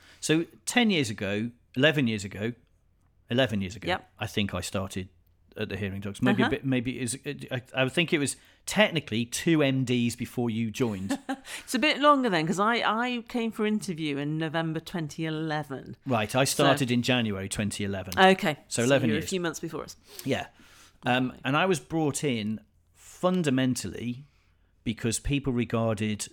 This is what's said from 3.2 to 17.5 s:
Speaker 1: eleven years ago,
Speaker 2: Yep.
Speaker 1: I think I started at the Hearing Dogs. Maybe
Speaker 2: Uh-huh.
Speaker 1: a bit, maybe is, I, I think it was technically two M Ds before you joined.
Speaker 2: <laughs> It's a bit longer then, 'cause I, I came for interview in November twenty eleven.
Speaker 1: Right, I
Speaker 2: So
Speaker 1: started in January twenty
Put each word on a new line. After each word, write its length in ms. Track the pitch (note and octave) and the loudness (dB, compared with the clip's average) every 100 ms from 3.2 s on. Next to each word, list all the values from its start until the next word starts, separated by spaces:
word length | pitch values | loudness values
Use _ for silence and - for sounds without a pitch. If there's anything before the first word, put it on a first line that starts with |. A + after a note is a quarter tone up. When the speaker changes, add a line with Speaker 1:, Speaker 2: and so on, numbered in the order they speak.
| - | -4
Speaker 1:
eleven 320 | B2 C3 A#2 | 0 2 0
years 140 | F#2+ G2+ | -4 -6
ago, 120 | B2 | -4
Speaker 2:
Yep. 220 | F3+ - - | -4 -6 -8
Speaker 1:
I 80 | G#2+ | -6
think 260 | - G2+ | -2 -2
I 80 | F2+ | -2
started 480 | - G2+ G2 - F#2 _ _ _ _ - | -4 -4 -4 -8 -10 _ _ _ _ -8
at 120 | G#2+ | -6
the 80 | F#2+ | -4
Hearing 240 | G2+ F#2+ | -6 -6
Dogs. 200 | G2+ G2 | -8 -2
Maybe 220 | B2+ - | 0 2
Speaker 2:
Uh-huh. 40 | - | 2
Speaker 1:
a 40 | |
bit, 140 | C3+ C3+ | 0 0
maybe 340 | B2+ A#2+ B2 | -2 -2 -4
is, 180 | B2 C3+ - C3 C3+ | -6 -6 -8 -10 -6
I, 120 | B2+ - | -8 -6
I 140 | - C3 | -2 0
think 240 | D3 E3+ | 2 2
it 60 | E3 | 2
was 160 | C#3 - - _ - | 0 -4 -12 _ -4
technically 580 | - G#3 E3 - A2 A#2+ | 2 2 2 -2 -2 -2
two 380 | - - D#3+ | -2 2 4
M 220 | C#3 C3 B2+ | 4 2 2
Ds 320 | B2 A#2+ A2+ | 2 0 -2
before 320 | A#2 - A#2+ | -6 -4 -2
you 200 | A2 A#2 | 0 -2
joined. 480 | G#2 B2 G2+ F#2+ C#4 | 0 0 0 -4 -4
Speaker 2:
<laughs> 140 | - C4+ - - | -6 -10 -10 -14
It's 120 | - - | -6 0
a 40 | |
bit 200 | D#4 A#3 | 2 4
longer 280 | D4 C#4+ B3+ | 6 6 4
then, 160 | F3+ D#3+ | 2 2
'cause 140 | E3+ | 2
I, 220 | G#3 A#3 - | 2 2 2
I 380 | G#3+ B3 A#3+ A3+ | 0 -2 -4 -4
came 220 | B3 A3+ | -4 -4
for 140 | G#3+ G#3+ | 0 0
interview 520 | G#3+ F3 D#3+ D#3 C#3 | 0 -2 -4 -2 -2
in 200 | D3 D#3 | -2 -2
November 440 | D#3+ D#3+ D#3+ D#3+ | -2 -2 -2 -4
twenty 440 | - F3+ D#3 - D#3+ | -6 -6 -6 -6 -4
eleven. 680 | D#3 D#3+ D3+ D3 C3 - B2 - | -4 -4 -4 -4 -8 -12 -12 -2
Speaker 1:
Right, 300 | A#2+ G#2+ B2+ | 0 0 2
I 80 | |
Speaker 2:
So 200 | C3+ - | 2 4
Speaker 1:
started 280 | C#3+ C3+ B2+ | 4 4 2
in 120 | B2 | 2
January 440 | A#2+ B2+ A2+ G2 | 2 2 0 -2
twenty 380 | G2 | -6